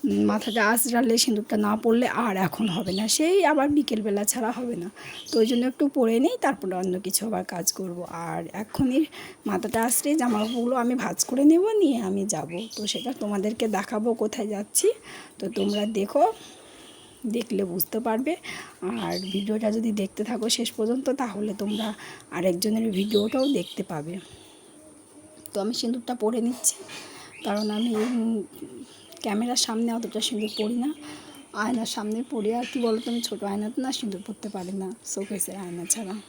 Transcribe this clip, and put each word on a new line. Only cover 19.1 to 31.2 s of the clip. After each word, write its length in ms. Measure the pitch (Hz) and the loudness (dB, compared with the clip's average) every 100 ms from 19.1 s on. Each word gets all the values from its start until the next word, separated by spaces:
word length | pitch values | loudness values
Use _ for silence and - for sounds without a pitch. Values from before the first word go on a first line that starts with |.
| 175 190 | -4 -2
ভিডিওটা 340 | 190 202 214 214 220 | -4 0 0 0 0
যদি 140 | 226 208 | 0 0
দেখতে 200 | 196 - 220 | -2 -2 -4
থাকো 160 | 240 220 - | -2 0 0
শেষ 120 | 240 - | -2 -2
পর্যন্ত 300 | 220 254 269 254 | 0 0 0 -2
তাহলে 300 | 247 196 214 202 | -2 -4 -4 -2
তোমরা 260 | 202 214 220 208 - - - - | -2 -2 -2 -6 -12 -18 -10 0
আরেকজনের 500 | 185 175 214 220 226 185 | 2 2 0 2 2 0
ভিডিওটাও 480 | 202 208 214 262 269 247 | 2 2 2 2 2 2
দেখতে 240 | 175 - 185 | 0 -6 -6
পাবে। 240 | 165 151 185 - - - - - - - - - - - - - | -6 -6 -10 -12 -20 -20 -20 -20 -20 -20 -20 -20 -20 -20 -20 -8
তো 40 | 208 | -4
আমি 100 | 202 240 | -2 -2
সিঁদুরটা 340 | 233 247 240 247 | -2 -2 -4 0
পরে 160 | 214 240 233 | 0 2 0
নিচ্ছি, 300 | 247 - - - - - - - - - | 2 -2 -2 -12 -14 -14 -16 -18 -10 -2
কারণ 200 | 208 214 214 | -2 0 0
আমি, 140 | 240 214 | 2 2
উম, 380 | 226 247 226 226 185 - - - 254 - - - | 2 2 2 0 -4 -12 -16 -14 -16 -18 -20 -8
ক্যামেরার 360 | - 202 240 240 - | -2 0 2 0 0
সামনে 240 | 226 233 233 | 0 0 0
অতটা 240 | 226 208 - | -4 -2 -2
সিঁদুর 260 | 208 214 - | -2 -4 -2
পরি 160 | 214 240 | -2 0
না, 60 | 262 311 - - | -2 -4 -12 -16